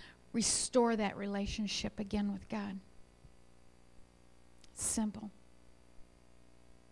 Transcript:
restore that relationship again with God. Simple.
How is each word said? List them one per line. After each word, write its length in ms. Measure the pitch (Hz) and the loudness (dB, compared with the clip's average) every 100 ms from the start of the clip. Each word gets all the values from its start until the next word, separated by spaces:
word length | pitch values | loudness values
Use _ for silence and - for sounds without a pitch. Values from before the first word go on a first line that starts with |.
| - - - | -16 -20 -2
restore 600 | 233 - - - 254 233 220 | 2 4 4 4 6 6 6
that 200 | 202 - | 2 0
relationship 800 | 202 202 202 - 202 - 214 - | -2 0 0 0 0 0 -2 -2
again 320 | 202 208 202 | -2 2 2
with 160 | 196 - | 0 -4
God. 280 | 220 202 196 - - - - - - - - - - - - - - - - - - - | -4 -4 -6 -10 -18 -18 -18 -20 -20 -20 -20 -20 -20 -20 -18 -18 -18 -20 -20 -20 -20 -16
Simple. 560 | - - - 214 220 214 - - - - - - - - - - - - - - - - | -6 -2 2 0 0 -10 -12 -20 -20 -20 -20 -20 -16 -16 -16 -20 -20 -18 -18 -18 -20 -20